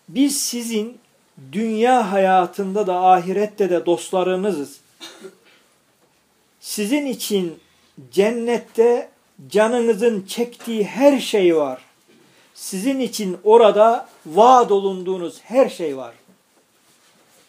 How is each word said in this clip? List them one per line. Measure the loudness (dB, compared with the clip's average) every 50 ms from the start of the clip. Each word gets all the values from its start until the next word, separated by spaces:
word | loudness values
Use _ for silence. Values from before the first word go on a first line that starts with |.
| _ -10
"Biz | -2 0 0 0 0 -4
sizin | -6 -8 -8 -8 -8 -6 -6 -6 -6 -6 -12 -20 _ _ _ _ _ _ _ -20 -18 -10
dünya | -8 -6 -4 -4 -2 0 2 4 4 4 2 0
hayatında | 0 0 2 4 4 2 2 0 -4 -8 -8 -4 -2 -2 -2
da | -2 -2 2 4 4
ahirette | 4 4 2 -2 -4 -4 -4 -4 -4 -4 -2 -2
de | -2 -2 0
dostlarınızız. | 0 -2 -2 -2 -6 -4 -2 -2 -2 -2 -2 -2 -4 -4 -4 -8 -12 -14 -20 _ _ _ -20 -20 -20 -20 -20 -20 -20 -20 _ _ _ _ _ _ _ _ _ _ _ _ _ _ _ _ _ _ _ _ _ _ _ _ _
Sizin | -16 -12 -8 -8 -4 -2 -2 -2 -2
için | -4 -8 -8 -6 -2 -2 -2 -2 -4 -8 -14 _ _ _ _ _ _ _ -20 -18 -8
cennette | -2 0 0 0 0 -4 -4 -4 -4 -4 -6 -8 -2 0 2 2 2 0 -4 -10 _ _ _ _ _ _ -14 -4
canınızın | 0 0 0 0 0 0 0 0 0 0 0 -2 -2 -2 -8
çektiği | -10 -8 -8 -8 -8 -8 -16 -12 -8 -4 -4 -4
her | -4 -2 2 4 4 4 2
şey | -4 -4 -2 2 2 2 2
var. | 2 -2 -4 -6 -10 -16 _ _ _ _ _ _ _ _ _ _ _ _ _ _
Sizin | -18 -14 -12 -10 -6 -4 -4 -4 -4
için | -4 -6 -6 -6 -6 -6 -6 -2 2
orada | 6 6 8 8 6 6 6 4 4 2 0 -6 -12 _ _ -14
vaad | -4 2 4 6 8 8 6 6 4
olunduğunuz | 0 0 0 -2 -6 -6 -6 -6 -6 -6 -6 -10 -12 -14 _
her | -4 0 0 0 0
şey | 0 -8 -8 -8 -8
var." | -10 -12 -16 -18 _ _ _ _ _ _ _ _ _ _ _ _ _ _ _ _ _ _ _ _ _ _ _ _ _ _